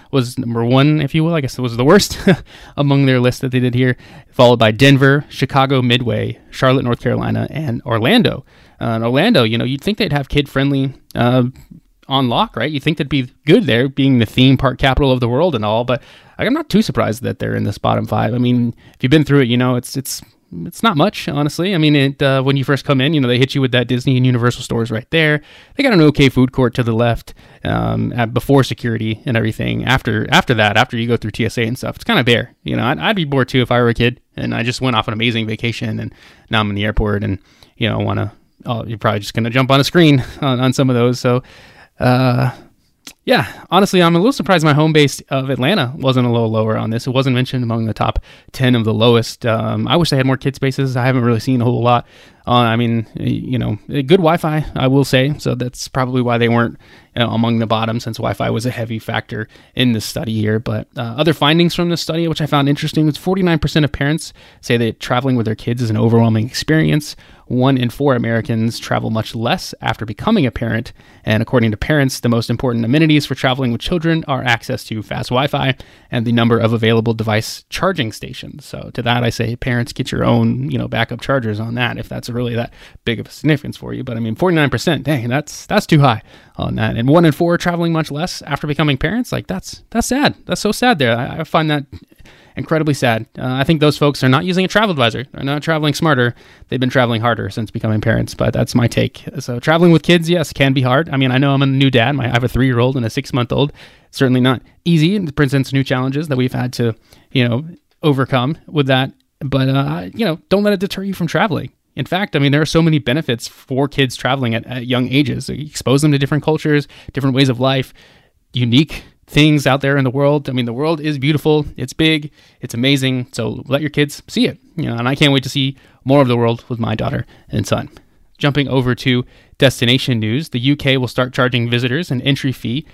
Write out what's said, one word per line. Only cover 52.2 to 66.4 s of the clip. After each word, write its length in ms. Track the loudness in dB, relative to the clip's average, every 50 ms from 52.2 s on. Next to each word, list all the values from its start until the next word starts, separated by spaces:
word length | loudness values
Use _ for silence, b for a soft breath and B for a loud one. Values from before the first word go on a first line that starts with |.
| B B B B B
Uh, 60 | 0 2
I 220 | 4 4 4 2
mean, 300 | 2 2 0 0 -2 -4 -6 -8
y-, 100 | -6 -4
you 340 | -2 -2 -4 -4 -4 -4 -2
know, 180 | -2 -2 -4 -6 -8
good 220 | -6 -6 -4 2 4
Wi-Fi, 560 | 4 4 4 4 2 2 0 -2 -2 -2 -4 -4 -4
I 120 | -2 0
will 180 | 2 4 2 2
say. 320 | 2 2 2 2 0 -2
So 160 | -4 -4 -4 -4
that's 340 | -4 -4 -6 -8 -12 -12
probably 360 | -6 -4 -4 -2 0 0 0 0
why 160 | 0 0 2
they 100 | 2 2
weren't, 300 | 2 2 2 0 -4 -10 B B B B B B B
uh, 120 | -4 -2
among 320 | -2 0 0 0 0 0 0
the 80 | 0
bottom, 320 | 0 -2 -2 -2 -2 -4 -4
since 180 | -6 -8 -8
Wi-Fi 320 | -6 -4 -4 -4 -2 -2 -2
was 160 | -2 -2 -4
a 60 | -4
heavy 260 | -6 -6 -6 -8 -8
factor 500 | -8 -8 -6 -6 -6 -6 -6 -8 -10 -10 -12 b b b b b
in 160 | 0 2 2
the 100 | 2 0
study 320 | -4 -6 -8 -8 -6 -4 -2
here. 240 | -2 0 0 0
But, 300 | -2 -2 -4 -6 -6 -8 _ -10
uh, 40 | -10
other 320 | -10 -6 -4 0 0 0 2
findings 420 | 2 2 2 4 4 2 2 0
from 140 | -2 -2 -2
the 80 | -2
study, 300 | -4 -4 -4 -4 -2 -2
which 140 | -2 -2 -4
I 60 | -2
found 220 | 0 0 2 2 2
interesting, 360 | 0 -2 -4 -4 0 0 0
was 120 | 0 0
forty-nine 420 | -2 -2 -2 -2 0 2 0 0 0
percent 260 | 0 0 0 0 0
of 60 | 0
parents 420 | -2 -2 -2 -2 -2 -4 -6 -10 -18 B B B B B
say 160 | B 0 0
that 220 | 0 0 -2 -4 -6
traveling 360 | -4 -2 -2 0 0 0 0
with 100 | 0 0
their 100 | -2 -4
kids 280 | -4 -4 -4 -4 -2 -2
is 80 | -2
an 60 | 0
overwhelming 500 | 2 2 4 4 4 4 4 2 2